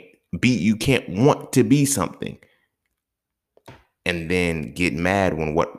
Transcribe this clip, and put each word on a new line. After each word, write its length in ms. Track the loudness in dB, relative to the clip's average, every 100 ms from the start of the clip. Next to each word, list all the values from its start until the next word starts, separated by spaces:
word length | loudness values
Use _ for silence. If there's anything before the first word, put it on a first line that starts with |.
| -10 _ _ -2
be, 120 | 0
you 260 | 2 0 0
can't 320 | 0 0 -2
want 460 | 2 2 2 0
to 100 | 0
be 220 | 4 4 2
something 520 | 0 -4 -6 -12 -12 _ _ _ _ _ _ _ _ _ _ _ _ -20 -20 _ _
and 260 | -6 -4 -2
then 440 | 0 0 -2 -6
get 180 | -4 -2
mad 460 | 0 0 2 2 0
when 160 | -2
what, 180 | -2 -2